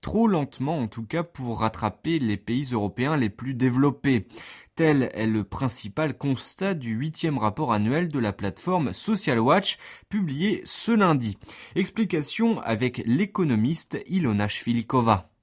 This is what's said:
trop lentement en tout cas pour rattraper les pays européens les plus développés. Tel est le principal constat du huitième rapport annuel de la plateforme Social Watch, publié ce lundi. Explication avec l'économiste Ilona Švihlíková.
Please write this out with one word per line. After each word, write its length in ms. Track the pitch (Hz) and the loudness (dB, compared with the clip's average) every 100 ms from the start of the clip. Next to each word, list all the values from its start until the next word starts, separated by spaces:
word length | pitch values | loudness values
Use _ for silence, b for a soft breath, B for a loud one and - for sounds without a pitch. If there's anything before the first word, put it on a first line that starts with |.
trop 240 | - 208 226 | -4 2 4
lentement 540 | 175 139 - 135 165 | 2 0 -4 -4 -2
en 80 | 113 | -4
tout 180 | - 113 | -6 -6
cas 160 | 160 | -6
pour 380 | 170 - 127 110 | -6 -8 -6 -2
rattraper 580 | 110 - 107 - 156 165 | -2 0 -4 -2 -2 0
les 200 | 117 101 | 0 -2
pays 320 | - 120 139 | -2 -4 -2
européens 440 | 120 101 - 131 156 | -2 -2 -2 0 2
les 140 | 113 | 0
plus 240 | - 123 | -2 -6
développés. 720 | 123 127 123 143 139 143 123 92 B B B B | 0 2 4 4 2 2 2 0 B B B B
Tel 380 | - 160 147 - | 0 4 4 2
est 140 | - 110 | -2 0
le 160 | 110 | 0
principal 720 | 101 - 131 - 107 - 156 - | -2 -4 -4 -4 -8 -4 -4 -2
constat 560 | 143 127 - - 196 | -2 -2 -4 -6 -4
du 220 | 175 120 113 | -2 -4 -4
huitième 420 | 156 156 165 139 | -4 -2 -2 0
rapport 340 | 107 104 147 | 0 0 0
annuel 360 | 107 107 147 175 | 2 2 2 0
de 100 | 143 | 0
la 160 | 110 | 0
plateforme 580 | 95 98 - - 185 131 | 0 -4 -4 -2 0 0
Social 480 | 95 - 214 - 117 | -4 -2 -2 2 2
Watch, 380 | 117 180 196 - B B B | 4 4 2 -6 B B B
publié 540 | 214 180 135 196 196 - | -4 -2 0 0 -2 -6
ce 260 | - - | -6 0
lundi. 460 | 226 185 147 117 98 B B B - | 4 4 4 0 -6 B B B -4
Explication 840 | 196 - 214 160 147 - 233 202 | -2 -2 -2 -2 -2 0 0 0
avec 420 | - 110 127 123 - | -2 0 0 -2 0
l'économiste 960 | 131 202 - 165 113 117 160 - 151 - | 2 2 0 2 4 2 0 -4 -8 -2
Ilona 400 | 185 147 104 104 | 0 2 2 0
Švihlíková. 840 | - - 117 113 131 117 101 - _ | -2 -2 -2 0 2 4 4 0 _